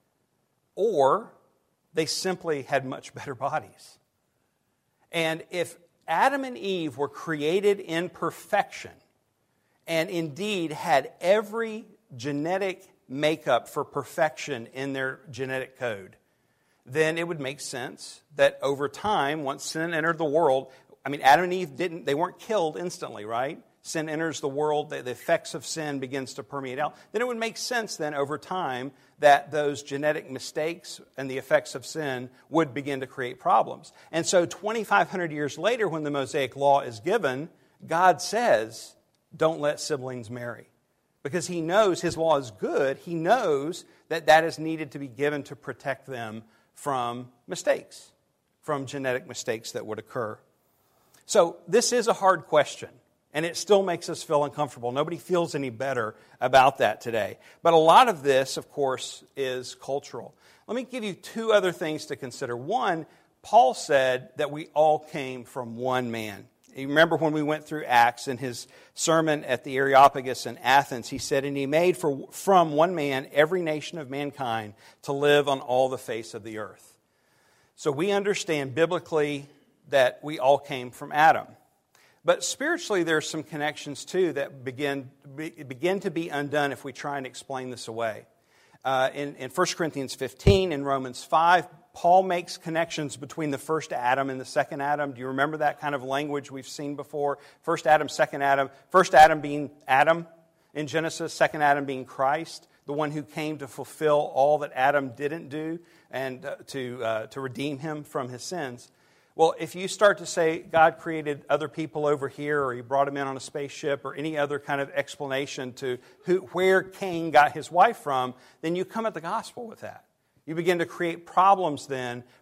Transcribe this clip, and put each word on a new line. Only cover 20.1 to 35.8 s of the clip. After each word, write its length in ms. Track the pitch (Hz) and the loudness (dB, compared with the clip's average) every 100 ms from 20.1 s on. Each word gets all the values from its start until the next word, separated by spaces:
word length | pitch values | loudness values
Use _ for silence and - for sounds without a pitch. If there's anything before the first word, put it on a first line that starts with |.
| 160 | 0
the 60 | |
world, 480 | 160 147 160 131 131 - _ _ 135 | 2 4 4 4 0 -14 _ _ -8
I 40 | |
mean, 120 | 143 | 2
Adam 220 | 131 151 | 8 8
and 100 | 180 | 6
Eve 220 | 185 175 135 | -2 -4 -4
didn't, 300 | 180 165 127 | -6 -4 -2
they 100 | 139 | 0
weren't 240 | 175 - | 0 -4
killed 380 | - 220 160 156 | -2 0 0 -2
instantly, 480 | 175 - 143 110 104 | -8 -8 -12 -10 -6
right? 360 | 117 135 - - _ | -4 -4 -6 -18 _
Sin 260 | - 165 156 | -10 -6 -4
enters 320 | 156 165 143 | -2 -4 -4
the 80 | 147 | -6
world, 420 | 135 151 147 151 | -2 0 0 -2
the, 120 | 143 | -8
the 100 | 127 | -8
effects 420 | 120 - - - | -6 0 -2 -2
of 120 | 156 - | -12 -10
sin 340 | - 151 139 | -8 -6 -6
begins 360 | 131 135 127 - | -6 -6 -8 -12
to 80 | |
permeate 360 | 127 143 135 127 | -12 -10 -8 -4
out. 160 | 147 - - | -4 -6 -8
Then 100 | 214 | -4
it 60 | 247 | -4
would 100 | 233 | -4
make 200 | 226 190 | -6 -6
sense 400 | - 247 214 - | -6 -4 -4 -4
then 160 | 151 | -4
over 240 | 147 139 151 | -2 -2 -4
time 560 | - 185 160 127 135 - _ - | -6 -4 -4 -4 -8 -12 _ 4
that 320 | 147 143 143 | 6 6 4
those 320 | 151 147 143 | -2 0 -2
genetic 460 | - 139 151 151 - | -6 -2 0 -2 -4
mistakes 720 | 131 - - 156 170 - - - - | -12 -8 -6 -4 -6 -12 -18 -16 -10
and 120 | 135 | -8
the 80 | 131 | -6
effects 380 | 131 156 131 135 | 2 2 2 -10
of 100 | 120 | -10
sin 440 | 160 151 127 127 - - | -8 -6 -6 -8 -16 -4
would 240 | 143 156 | 0 0
begin 280 | 123 139 135 | -2 -6 -6
to 60 | 131 | -6
create 320 | - 123 - | -8 -10 -6
problems. 520 | 170 214 175 123 - - - | 2 2 2 -4 -16 -20 -8
And 140 | 160 165 | -4 0
so 200 | 190 175 | 2 2
twenty-five 640 | - 208 233 202 202 170 | -2 -6 -4 2 2 2
hundred 220 | 190 175 | -2 -6
years 260 | 147 147 151 | -4 -6 -4
later, 300 | 180 247 | -2 0